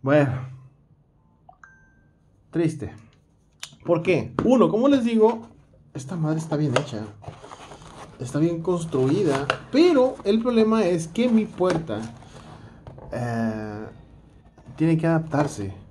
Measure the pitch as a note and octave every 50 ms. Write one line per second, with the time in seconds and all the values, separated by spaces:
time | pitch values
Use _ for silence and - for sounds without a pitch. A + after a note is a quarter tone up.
0 | - C3 C#3+ D3+ C#3+ C3+ B2+ - - - - - - - _ _ _ _ _ _
1 | _ _ _ _ _ _ _ _ _ _ - _ - - C6+ _ _ _ _ _
2 | _ _ _ _ _ _ _ _ _ _ - D#3+ E3+ D#3 D#3 - G#2+ F#2+ - -
3 | - - _ _ _ _ _ _ _ _ _ _ - - - _ - - F3 D#3+
4 | E3 F#3 F3+ D3 A2 - - - - G#3 B3+ C4 G3 E3 E3 G#3+ B3 C#4 C#4 C4+
5 | A#3 A#3 A#3 A3 G#3+ A3 A#3 A#3 - - - - _ _ _ _ _ _ _ D#3
6 | - - F#3+ F3 D#3 D3+ D#3 D#3+ D#3+ - D#3 D3 D3+ D3 A#2+ - D3 - B2 G#2+
7 | A2 G#2 - - - - - - - - - - - - - - - - - -
8 | - - - - C3+ B2 - C#3+ D3+ E3+ E3+ E3 E3 F#3 F3+ F3 E3 - - C3+
9 | B2+ C3 D3 F#3+ G#3 D#3+ C3+ C3+ C#3 C#3 - - - - - C4 E4 F4+ E4+ C4
10 | B3 C4 B3+ - - G3+ G#3 A3 A3+ B3 A#3+ A3+ A3 G#3+ A3+ A3+ G#3+ F3 F3+ E3+
11 | D#3+ - - - A#3 B3+ A3+ A3 G#3+ - - - F3+ F#3 F3 D#3+ D#3+ B2 A2 G2+
12 | A2+ A2+ - - - - - - - - - - - - - - - - - -
13 | - - - A#2+ B2 A#2+ A#2 A2+ A2+ A2+ A2 G#2+ G#2+ G#2+ G#2 G#2 A2 - - -
14 | - - - - - - _ - _ - _ - - - - - D#3 E3 E3 D#3+
15 | D#3+ E3 E3 D#3+ D#3+ - - C#3 D3 C#3+ - - G2+ F#2+ G2 - - -